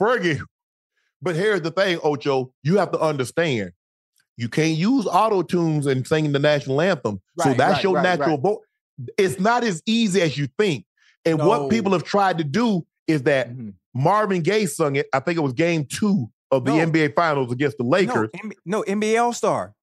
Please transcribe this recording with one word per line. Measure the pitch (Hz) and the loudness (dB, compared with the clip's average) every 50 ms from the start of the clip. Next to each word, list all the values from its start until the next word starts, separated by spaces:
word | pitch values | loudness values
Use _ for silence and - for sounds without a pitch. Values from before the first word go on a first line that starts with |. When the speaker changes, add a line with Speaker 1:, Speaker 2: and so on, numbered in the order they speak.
Speaker 1:
Fergie. | 190 220 254 233 180 170 151 - - - _ _ _ _ _ _ _ _ _ _ _ _ _ _ | 0 0 0 0 0 -2 -2 -4 -6 -12 _ _ _ _ _ _ _ _ _ _ _ _ _ _
But | 139 180 170 | -6 -4 -2
here's | 156 196 220 208 185 | 0 0 0 0 0
the | 156 165 | -2 -2
thing, | 143 185 196 196 175 165 | 0 0 0 0 0 0
Ocho. | - 156 147 139 - 147 135 131 127 127 _ _ | 0 -2 -2 0 0 0 0 0 0 -4 _ _
You | - 143 180 202 | -2 0 2 2
have | 180 156 | 2 0
to | - - | 0 0
understand. | 160 156 151 139 127 113 - - 170 165 131 110 98 90 - _ _ _ _ _ _ _ _ _ _ _ _ - | 0 0 0 -2 -4 -4 -2 -2 0 0 0 -2 -4 -6 -10 _ _ _ _ _ _ _ _ _ _ _ _ -10
You | 117 113 | -10 -6
can't | - - 156 160 160 | -2 0 0 0 0
use | 156 170 214 269 277 202 | 0 0 0 0 0 0
auto-tunes | - - 180 214 226 214 190 165 - - 175 170 160 156 151 139 | 0 2 2 2 2 2 0 0 0 0 0 0 2 0 0 0
and | 143 135 131 123 | 0 0 -2 -2
singing | - 156 156 156 151 | 0 0 0 0 0
the | 139 139 | 0 2
national | 143 151 151 143 - 135 131 143 | 2 2 2 2 0 -2 0 0
anthem. | 165 196 185 139 - 113 104 95 - _ _ 165 | 2 0 0 0 -2 -6 -6 -8 -12 _ _ 0
So | 170 139 | 2 2
Speaker 2:
Right, | 131 | 4
Speaker 1:
that's | 120 135 170 196 | 4 4 2 2
Speaker 2:
right, | - - | 2 2
Speaker 1:
your | 196 185 | 0 0
Speaker 2:
right, | 151 | 2
Speaker 1:
natural | 139 180 180 160 143 165 156 | 2 0 0 0 0 0 0
Speaker 2:
right. | 139 | 0
Speaker 1:
voice. | 127 190 208 214 - _ _ _ _ _ _ - 127 120 - - | 0 0 -2 -2 -6 _ _ _ _ _ _ -16 -14 -6 -2 0
It's | 196 185 147 - | 0 0 0 0
not | 185 220 240 247 240 | 0 2 2 2 2
as | 226 180 156 - | 0 -2 -2 -2
easy | - 220 233 233 208 170 196 | 0 0 2 2 2 2 2
as | 175 156 123 139 | 2 0 0 -2
you | 143 127 - - | -6 -4 -2 0
think. | 214 202 151 110 - _ _ _ _ _ _ _ - | 0 0 0 -4 -6 _ _ _ _ _ _ _ 0
And | 165 165 151 | 0 2 2
what | 151 175 226 240 | 4 2 2 2
Speaker 2:
No. | 143 135 | 2 0
Speaker 1:
people | 214 226 208 196 | 0 0 0 2
have | 190 170 151 | 0 0 0
tried | - - 202 196 190 180 160 | 0 0 0 2 2 0 -2
to | 165 | -4
do | 143 135 202 247 233 208 180 - _ _ _ _ | -2 -2 0 0 0 0 -2 -2 _ _ _ _
is | - 160 151 123 | -2 -2 0 2
that | 151 143 135 123 117 | 2 2 2 0 -4
Speaker 2:
Mm-hmm. | 123 131 117 104 98 _ _ _ - | -8 -12 -12 -14 -16 _ _ _ -4
Speaker 1:
Marvin | 123 135 165 196 214 214 202 190 180 | 0 0 2 2 2 2 0 0 -2
Gaye | 156 165 202 220 214 | 0 0 0 0 0
sung | 165 - - 165 143 139 | -2 -2 -2 -2 0 0
it. | 139 147 - | -2 -2 -2
I | - 135 | -2 -2
think | 135 180 175 165 | -2 -2 -2 0
it | |
was | 151 135 120 | -2 -2 0
game | 110 165 170 170 160 143 | 0 0 0 0 -2 -2
two | - - - 220 208 190 - 120 104 _ _ _ - | -4 -4 -2 0 0 0 0 -2 -4 _ _ _ -2
of | 135 135 120 | 0 0 2
the | - | 2
Speaker 2:
No. | 151 156 | 2 2
Speaker 1:
N | 160 165 | 2 2
B | 151 160 156 | 2 2 2
A | 147 | 0
Finals | 151 - 170 160 147 139 131 120 | 0 -2 -2 0 0 0 -2 -2
against | 123 123 147 139 - - | -2 -2 -2 -2 -2 -2
the | 123 | -2
Speaker 2:
No, | 120 | 0
Speaker 1:
Lakers. | 151 196 190 220 254 226 110 110 - 175 | 2 2 2 2 0 -2 -2 -4 -6 -10
Speaker 2:
N | 208 214 | -14 -14
B-, | - _ - | -14 _ -8
no, | 165 196 214 | -6 -4 -4
N | 170 - 196 214 | -2 -2 -2 -2
B | 208 214 220 | 0 0 0
A | 226 | 0
All-Star. | 240 240 233 - - 196 147 117 92 95 - _ | 0 -2 -2 -2 -2 -2 -2 -2 -4 -8 -12 _